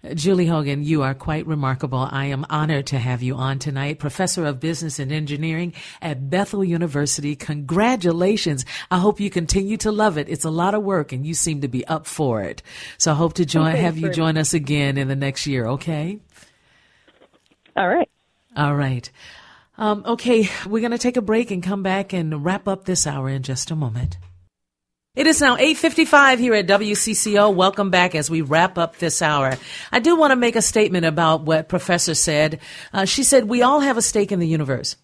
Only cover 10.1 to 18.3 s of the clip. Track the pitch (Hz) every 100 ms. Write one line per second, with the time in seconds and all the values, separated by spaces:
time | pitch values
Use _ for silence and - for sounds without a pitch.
10.1 | 151 143 151 160 160 180 208 202 190 147
11.1 | 127 143 165 - 147 139 123 - 160 156
12.1 | - 147 113 95 - - - - - -
13.1 | 151 170 160 165 160 160 160 170 160 160
14.1 | 156 160 156 147 170 139 147 139 139 135
15.1 | 139 139 135 - 135 113 139 - 156 160
16.1 | 208 _ - - _ _ _ _ _ _
17.1 | _ _ _ _ _ _ - 185 302 -
18.1 | _ _